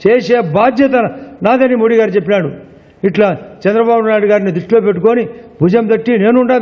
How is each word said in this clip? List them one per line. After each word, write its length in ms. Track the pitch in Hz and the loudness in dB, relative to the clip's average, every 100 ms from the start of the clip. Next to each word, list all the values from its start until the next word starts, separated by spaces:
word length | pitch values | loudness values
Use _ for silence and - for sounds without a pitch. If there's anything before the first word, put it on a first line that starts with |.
చేసే 340 | 190 240 180 240 185 160 | 0 0 2 -2 0 0
బాధ్యత 400 | 233 233 277 254 208 - - - 190 | 0 2 0 0 -2 -6 -18 -6 0
నాదని 300 | 254 262 247 | 2 2 2
మోడీ 160 | 226 226 | 2 2
గారు 120 | 214 190 | 0 0
చెప్పినాడు. 340 | 165 202 156 127 - - - _ 196 | -2 -2 -2 -8 -18 -20 -20 _ -4
ఇట్లా 200 | 196 202 160 - - | 0 0 -2 -10 -6
చంద్రబాబు 400 | 185 214 233 233 220 | -2 0 0 0 0
నాయుడు 200 | 214 202 | 0 2
గారిని 200 | 208 196 170 | 0 0 -4
దృష్టిలో 240 | - 226 208 | 0 0 0
పెట్టుకొని 380 | 180 208 240 220 - - - | 0 0 0 -4 -10 -16 -2
భుజం 260 | 165 226 220 | 0 2 0
తట్టి 200 | 220 226 233 | -2 0 0
నేనుండా 340 | 202 247 240 254 | 2 2 2 0